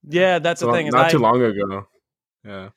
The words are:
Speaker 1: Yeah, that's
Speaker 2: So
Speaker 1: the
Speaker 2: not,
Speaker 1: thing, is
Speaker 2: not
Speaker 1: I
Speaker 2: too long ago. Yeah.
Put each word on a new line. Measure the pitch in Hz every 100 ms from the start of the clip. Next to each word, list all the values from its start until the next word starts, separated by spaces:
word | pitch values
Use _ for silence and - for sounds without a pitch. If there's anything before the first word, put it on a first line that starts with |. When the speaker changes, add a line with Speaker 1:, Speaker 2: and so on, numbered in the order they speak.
Speaker 1:
Yeah, | 147 165 185 180
that's | 165 175
Speaker 2:
So | 117
Speaker 1:
the |
Speaker 2:
not, | 120
Speaker 1:
thing, | -
is |
Speaker 2:
not | 127 165
Speaker 1:
I |
Speaker 2:
too | 160
long | 113 123
ago. | 120 101 98 98 98 _ _ _ _ _
Yeah. | 107 98 95